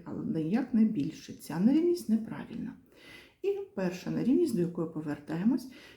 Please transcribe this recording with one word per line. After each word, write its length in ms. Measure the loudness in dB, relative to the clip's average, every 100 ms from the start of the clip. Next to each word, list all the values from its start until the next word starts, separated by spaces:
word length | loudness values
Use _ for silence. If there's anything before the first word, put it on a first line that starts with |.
| -8
але 380 | -8 -4 -2
ніяк 300 | 0 0 2
не 120 | 4 4
більше. 480 | 2 -2 -4 -14
Ця 260 | -16 -8 2
нерівність 500 | 4 6 4 2 2
неправильна. 640 | 0 0 -10 -10 -10 -10 -12 -20 -20 -20 -20 -20 _
І 160 | -2 -2 -4 -4
перша 340 | -4 -4 -4
нерівність, 460 | 0 4 4 4 2
до 60 |
якої 280 | 0 -2 -4
повертаємось, 760 | -4 -6 -6 -6 0 2 0 -2 -18 -20